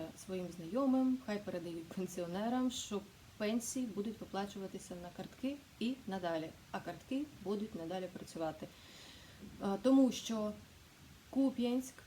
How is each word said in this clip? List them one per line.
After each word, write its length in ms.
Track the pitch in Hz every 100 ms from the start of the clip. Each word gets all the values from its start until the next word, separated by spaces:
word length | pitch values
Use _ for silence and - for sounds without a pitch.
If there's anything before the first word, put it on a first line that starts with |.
| 160 - -
своїм 220 | 185 180
знайомим, 680 | 175 165 233 277 262 262 254 -
хай 140 | 208
передають 480 | 196 175 170 170 165
пенсіонерам, 840 | - 180 180 170 180 226 254 254
що 300 | - - 202 - - - -
пенсії 480 | 214 233 - 269 247
будуть 340 | 196 214 208
виплачуватися 760 | - 190 202 202 190 185 - 180
на 140 | 175 -
картки 380 | 185 - 262 285 - -
і 160 | 226 262 -
надалі, 420 | 190 175 160 156 - -
а 80 | -
картки 460 | 170 170 - 262 294 -
будуть 320 | 185 202 214 165
надалі 320 | 165 185 180
працювати. 540 | - - 165 160 156 175 - - - - - - - - -
Е, 140 | 202 196
тому 300 | 254 269 254
що 400 | - - 226 208 208 - - - - - - -
Куп'янськ 640 | 269 269 247 240 254 254 -